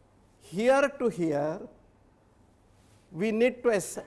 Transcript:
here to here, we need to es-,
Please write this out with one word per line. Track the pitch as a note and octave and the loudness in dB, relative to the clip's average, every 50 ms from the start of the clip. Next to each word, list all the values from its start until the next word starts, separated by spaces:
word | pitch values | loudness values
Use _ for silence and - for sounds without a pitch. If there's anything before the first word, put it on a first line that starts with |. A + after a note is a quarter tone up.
| _ _ _ _ _ _ _ _ | _ _ _ _ _ _ _ _
here | - - D#3+ F3+ A3+ B3 C4+ C#4 C#4+ C#4 C4+ - | -20 -10 -6 0 2 4 4 4 2 0 -2 -2
to | B3+ A#3 | -2 -2
here, | - D#3+ E3+ D#3+ D3 C#3+ C#3+ D#3 D#3+ G3+ A3+ - - - _ _ _ _ _ _ _ _ _ _ _ _ _ _ _ _ _ _ _ _ _ _ _ _ _ _ | 0 0 -2 -2 0 0 -2 -2 -4 -8 -10 -16 -20 -20 _ _ _ _ _ _ _ _ _ _ _ _ _ _ _ _ _ _ _ _ _ _ _ _ _ _
we | - D#3+ G3 A3 G#3+ | -6 -4 -2 0 2
need | A3 A#3 B3+ B3 B3 - | 2 2 2 2 0 0
to | A#3+ | 2
es-, | A3 G3 - - - - - | 2 2 0 -4 -8 -12 -12